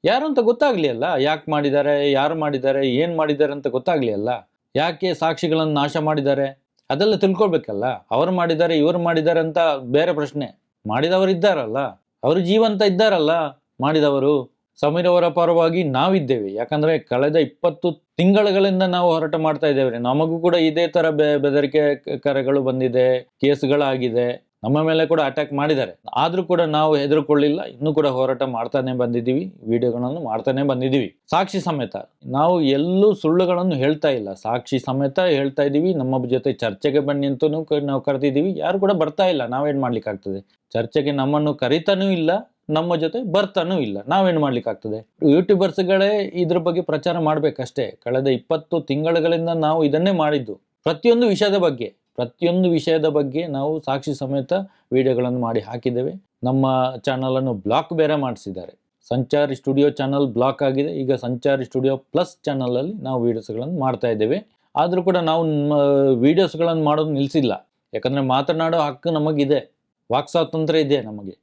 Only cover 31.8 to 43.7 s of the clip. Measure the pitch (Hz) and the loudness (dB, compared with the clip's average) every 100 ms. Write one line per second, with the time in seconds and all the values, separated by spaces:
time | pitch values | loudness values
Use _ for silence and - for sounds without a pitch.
31.8 | 113 98 - _ 139 131 160 180 143 139 | -6 -8 -14 _ -6 0 2 2 2 2
32.8 | 160 185 208 202 156 170 180 175 185 147 | 2 4 4 2 0 2 2 2 0 0
33.8 | 135 151 151 131 101 95 110 120 - 135 | 0 0 0 0 -4 -8 -4 -6 -2 -4
34.8 | - 135 139 135 180 143 139 135 143 143 | -2 -2 -2 0 0 2 0 0 0 0
35.8 | 175 170 131 131 123 127 139 - 113 98 | 0 -2 -2 -2 0 -2 -2 -2 -4 -2
36.8 | 147 139 139 143 139 135 156 156 156 151 | 0 0 0 -2 -2 0 -2 -2 -2 -4
37.8 | 143 135 - 135 143 135 180 165 151 190 | -2 -4 -2 -2 0 0 -2 -2 -2 0
38.8 | 196 196 156 151 185 160 117 127 147 139 | 0 0 -2 0 0 0 -2 -2 -2 -2
39.8 | 127 117 107 98 - 98 - _ _ 117 | -2 -4 -6 -8 -8 -10 -12 _ _ -6
40.8 | 113 151 143 143 135 147 151 - 123 156 | -2 -2 0 -2 0 0 0 -2 0 0
41.8 | 165 190 196 185 160 190 240 _ - 151 | 0 0 0 0 -2 -4 -6 _ -4 -2
42.8 | 170 170 160 226 240 175 202 196 170 | 0 -2 -2 -4 -2 0 0 -2 -2